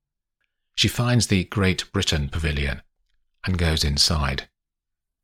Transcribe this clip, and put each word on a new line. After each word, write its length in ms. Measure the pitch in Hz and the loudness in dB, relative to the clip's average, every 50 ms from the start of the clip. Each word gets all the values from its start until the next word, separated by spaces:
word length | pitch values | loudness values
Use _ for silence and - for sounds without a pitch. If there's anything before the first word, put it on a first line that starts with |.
| _ _ _ _ _ _ _ _ _ _ _ _ _ _ - | _ _ _ _ _ _ _ _ _ _ _ _ _ _ -2
She 120 | - 117 | 0 0
finds 380 | 104 - - 120 123 123 117 - | 0 2 0 0 2 2 2 2
the 200 | - 107 92 85 | 4 2 0 0
Great 460 | - - 101 95 92 85 - - - | 0 -2 0 2 2 2 0 -6 -4
Britain 380 | - 98 85 - - 76 71 67 | -4 -2 -2 0 0 -2 -2 -2
Pavilion 540 | - 82 80 78 71 71 69 69 64 - - _ _ _ _ _ _ _ _ _ _ _ - | -4 -2 -2 -2 -2 -2 -4 -4 -6 -8 -12 _ _ _ _ _ _ _ _ _ _ _ -4
and 140 | 92 92 | -4 -2
goes 260 | 85 87 80 78 76 76 | 0 2 0 2 0 0
inside. 640 | 73 71 69 - - 82 73 69 67 69 - - _ _ _ _ _ _ _ _ _ _ _ _ _ _ _ | 0 2 2 2 2 2 0 0 -2 -4 -6 -8 _ _ _ _ _ _ _ _ _ _ _ _ _ _ _